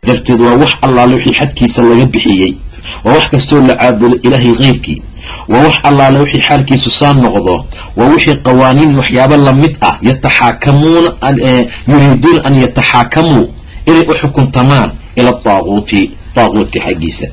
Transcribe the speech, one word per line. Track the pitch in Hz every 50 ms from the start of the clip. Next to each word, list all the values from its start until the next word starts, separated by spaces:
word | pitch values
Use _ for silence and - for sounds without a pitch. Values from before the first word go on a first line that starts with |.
| - -
darteed | 123 120 - - 123 113
waa | 120 120 120
wax | 127 151 - - -
allaale | - 135 131 123 123 123 127
wixii | 127 - 135 113
xadkiisa | - 131 139 - - 123 117 - - 120
laga | 117 117 117 135
bixiyey, | 127 - 113 - - 101 92 95 92 92 - - - - - - - - - -
waa | 104 131
wax | 156 156 -
kastoo | - 135 - - 147 143 131 131
la | 123
caabudo | 120 117 123 123 104 113 120 123 120 -
Ilaahay | 120 139 131 123 120 117
keyrkii, | 117 135 139 123 - - - - - - - - - - - - - - -
waa | 104 120 143
wax | 156 151 - -
allaale | 147 143 139 135 135 135 139
wixii | 143 139 139 135
xaalkiisu | - - 147 143 135 135 135 127 - 117
saa | - - 147 143 143
noqdo, | 135 123 110 95 101 87 92 90 80 - - - - - - -
waa | 98 117 135
wixii | 151 160 - 160 147
qawaaniin | - - 127 127 127 131 131 131 139 156 156 143
waxyaabo | 139 135 - - 123 127 131 151 147
la | 143 139 131
mid | 135 147 165 - -
ah, | - 90 - -
yataxaakamuuna | - 113 135 135 - 127 - - 127 123 117 - - 139 143 139 147 160 165 170 165 170 - -
an, | - 131 139 135
eh, | 123 131 127 127 120 120 - - - -
yuriiduuna | 139 147 139 139 131 117 120 165 170 160 -
an | 135 139 135
yataxaakamuu, | 127 123 - - 120 - - 123 120 123 - 160 160 170 147 120 110 - - - - - - - -
inay | - 165 160 170 156
u | 156
xukuntamaan | - - 143 - - 131 - - 127 123 135 143 135 110 90 - - - - -
ila | - 123 123 117
taaquuti, | - - 117 101 95 87 92 101 104 104 - 107 101 95 - - - - - -
taaquutka | 127 117 - 95 107 - - - 117
xaggiisa. | - 92 90 82 80 85 - - - -